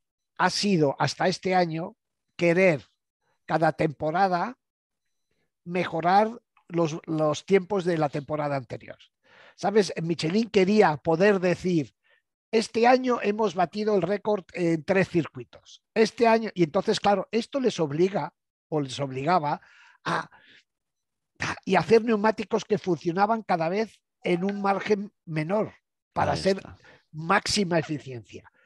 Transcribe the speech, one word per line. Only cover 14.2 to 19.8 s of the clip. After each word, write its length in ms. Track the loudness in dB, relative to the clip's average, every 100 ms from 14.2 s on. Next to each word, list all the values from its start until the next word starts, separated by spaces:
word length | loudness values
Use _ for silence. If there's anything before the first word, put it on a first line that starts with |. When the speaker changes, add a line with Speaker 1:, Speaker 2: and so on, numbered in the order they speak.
| -2 -4 -4
Speaker 1:
en 280 | -4 -2 -2
tres 240 | 0 0 2
circuitos. 760 | 0 -2 -6 -18 -20 _ -20 _
Este 320 | 0 0 2 2
año", 240 | 2 0
y 100 | -2
entonces, 340 | 0 0 -2 0
claro, 280 | 2 0 0
esto 300 | -4 -4 -2
les 180 | -2 0
obliga 560 | -2 0 0 0 -8 _ _ _ -6
o 120 | -6
les 180 | -4 -6
obligaba 600 | -8 -6 0 0 0 -6 _ _